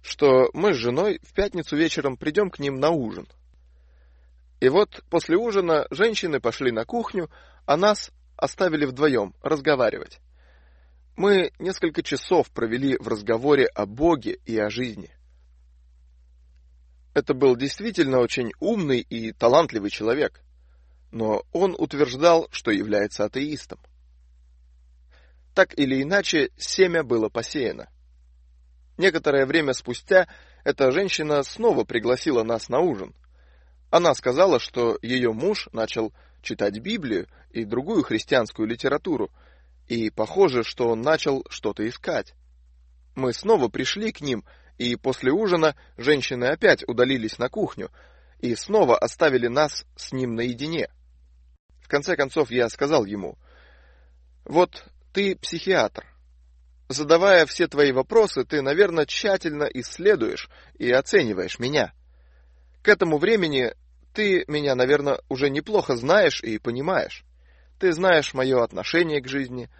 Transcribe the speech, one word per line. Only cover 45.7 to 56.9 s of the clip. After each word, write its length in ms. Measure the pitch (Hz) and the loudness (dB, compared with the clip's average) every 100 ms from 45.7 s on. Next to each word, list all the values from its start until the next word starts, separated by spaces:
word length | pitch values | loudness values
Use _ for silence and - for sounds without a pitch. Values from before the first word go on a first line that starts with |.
| - _ - | 0 _ -4
женщины 500 | 123 147 - 127 123 | 0 2 0 -2 -2
опять 360 | 165 214 143 - | 2 4 4 0
удалились 500 | 117 123 135 110 - | 2 2 2 -4 -4
на 100 | 123 | -6
кухню 420 | - 170 - 92 _ - _ _ _ | -2 -6 -6 -14 _ -20 _ _ _
и 160 | 123 113 | -6 -4
снова 420 | - 214 147 113 | 0 4 6 4
оставили 480 | - - 160 127 120 | 2 2 2 4 0
нас 400 | 127 151 - - | 0 0 -2 -16
с 180 | - - | -20 -10
ним 220 | 131 127 | -6 -4
наедине. 540 | 113 120 120 151 165 - _ _ _ _ _ _ _ _ _ | -4 -4 -6 -6 -6 -6 _ _ _ _ _ _ _ _ _
В 80 | _ | _
конце 280 | 143 147 165 | -2 0 -2
концов 340 | 135 160 110 | 0 0 0
я 180 | 123 117 | 0 0
сказал 360 | - 143 151 | 0 0 2
ему: 340 | 101 101 90 - _ - _ _ _ _ _ _ _ _ | 0 -6 -8 -12 _ -20 _ _ _ _ _ _ _ _
«Вот 400 | - 156 180 - - - _ | -2 2 2 -2 -20 -20 _
ты 240 | 196 202 - | -4 -2 -4
психиатр. 720 | - 165 190 175 107 - - _ _ _ _ _ _ _ | -10 -8 0 2 2 -4 -20 _ _ _ _ _ _ _
Задавая 580 | _ | _